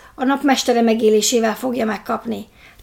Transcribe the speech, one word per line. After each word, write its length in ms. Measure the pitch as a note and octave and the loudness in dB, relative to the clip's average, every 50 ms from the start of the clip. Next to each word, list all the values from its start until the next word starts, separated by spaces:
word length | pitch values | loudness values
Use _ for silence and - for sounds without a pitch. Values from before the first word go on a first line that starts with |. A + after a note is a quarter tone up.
| - - - | -18 -20 -10
a 100 | - C4+ | -4 -2
napmestere 560 | C4 C#4 C4 C#4+ C#4+ B3+ - - B3+ A#3+ A#3 | -2 0 0 2 0 0 0 0 0 2 2
megélésével 720 | A#3 A3+ A3 A3+ A3 G#3+ A3 G#3+ G#3 - B3+ A#3 A3+ A3 G#3 | 2 2 2 2 4 4 4 4 2 2 0 0 0 0 -2
fogja 280 | - B3 C4 A#3+ B3+ A3+ | -4 -6 -6 -4 -4 -4
megkapni. 600 | A3 G#3 F#3 - - A#3 A3 - A#3 A3 G3 G#3+ - _ _ - - - - | -4 -4 -6 -6 -8 -8 -6 -6 -8 -8 -10 -10 -16 _ _ -20 -20 -20 -8